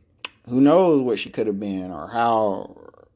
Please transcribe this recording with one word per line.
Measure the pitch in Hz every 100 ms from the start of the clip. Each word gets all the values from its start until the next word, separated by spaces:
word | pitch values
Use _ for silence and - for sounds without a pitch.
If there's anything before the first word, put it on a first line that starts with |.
| _ _ - _
who | - 123
knows | 139 170 180 147
what | 123 104
she | -
could | - 107
have | 98
been | 101 95 92
or | 82 87
how, | 117 117 113 107 98 - - 50 - _